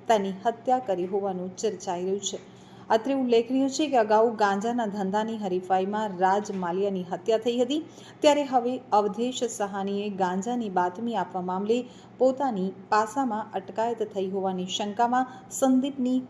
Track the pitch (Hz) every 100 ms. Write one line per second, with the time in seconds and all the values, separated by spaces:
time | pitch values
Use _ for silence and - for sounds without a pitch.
0 | - 220 196 190 240 220 - 254 254 180
1 | 180 196 196 185 180 185 214 185 190 175
2 | 185 202 - - - - - - - 220
3 | 262 269 247 233 233 262 269 269 311 262
4 | 214 214 233 220 202 196 226 240 214 208
5 | 190 208 226 226 202 180 185 190 190 214
6 | 214 175 185 202 208 196 175 185 202 190
7 | 180 170 - 220 233 240 247 302 311 -
8 | - - 294 294 277 254 233 254 - 202
9 | 202 196 247 254 233 - 202 196 196 202
10 | 208 190 185 185 233 247 214 180 180 180
11 | 233 214 175 185 180 185 208 240 247 -
12 | - - 254 262 277 202 190 - - 214
13 | 220 277 262 214 208 208 190 202 233 226
14 | 214 196 190 190 190 185 185 - 208 202
15 | 240 254 254 - - - 269 262 277 269
16 | 247 254